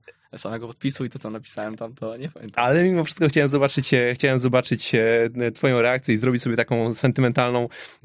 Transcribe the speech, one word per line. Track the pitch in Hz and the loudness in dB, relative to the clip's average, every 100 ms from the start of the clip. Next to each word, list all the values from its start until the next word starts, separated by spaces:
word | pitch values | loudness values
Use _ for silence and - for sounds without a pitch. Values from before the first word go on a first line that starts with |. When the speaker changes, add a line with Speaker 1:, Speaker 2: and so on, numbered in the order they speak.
| - _ _ - | -18 _ _ -14
Speaker 1:
samego | 101 113 117 | -10 -10 -12
podpisu | - 139 135 127 | -8 -6 -6 -8
i | |
to, | - | -10
co | 110 | -12
napisałem | 110 - - 107 110 | -12 -12 -10 -10 -10
tam, | 113 | -14
to | 131 113 117 | -12 -12 -10
nie | 151 | -14
pamiętam. | - 107 - 123 | -14 -8 0 2
Speaker 2:
Ale | 160 | 4
mimo | 185 175 | 4 2
wszystko | 160 - 151 | -2 0 2
chciałem | 156 143 | 4 2
zobaczyć, | 143 139 - - | 2 2 0 2
e, | 131 120 | 2 2
chciałem | 117 139 131 | 2 0 2
zobaczyć, | 127 127 - 117 - 120 | 2 2 2 -2 0 2
e, | 113 117 117 120 120 | 4 4 2 0 -4
twoją | 113 139 123 | 0 2 4
reakcję | 120 127 - | 2 0 0
i | 107 | 0
zrobić | 127 120 | 2 0
sobie | 123 117 | 0 -2
taką | 117 117 113 | 0 0 0
sentymentalną, | 113 131 131 123 123 123 123 120 - - - | 0 0 2 2 2 0 0 -2 -8 -20 -6